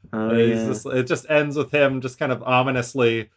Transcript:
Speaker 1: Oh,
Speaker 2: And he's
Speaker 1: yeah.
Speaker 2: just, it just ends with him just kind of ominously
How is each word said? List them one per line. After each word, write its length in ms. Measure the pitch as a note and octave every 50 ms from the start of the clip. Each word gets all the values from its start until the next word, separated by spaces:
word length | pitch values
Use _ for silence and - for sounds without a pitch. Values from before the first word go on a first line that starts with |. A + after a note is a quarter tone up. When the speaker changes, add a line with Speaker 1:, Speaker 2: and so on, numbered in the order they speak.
| _ - -
Speaker 1:
Oh, 180 | A2 A2 A2+
Speaker 2:
And 80 | A2+ A#2
he's 100 | A#2 A#2 A#2 A2+
Speaker 1:
yeah. 60 | A2+ B2
Speaker 2:
just, 180 | B2+ B2 -
it 160 | C3+ B2+ B2+ B2+ B2
just 200 | E3+ - - -
ends 280 | D#3 D3+ D3+ D3 C#3
with 160 | D3+ C3+ C3+ -
him 280 | D3 C#3 C#3 C3+ C3
just 180 | B2 B2+ - -
kind 120 | - C3 B2+
of 100 | A2+ A2
ominously 840 | B2+ B2+ B2+ B2+ C3+ B2+ B2+ A#2+ - - C3+ A#2+ A#2 A2+ A2+ G#2+ - _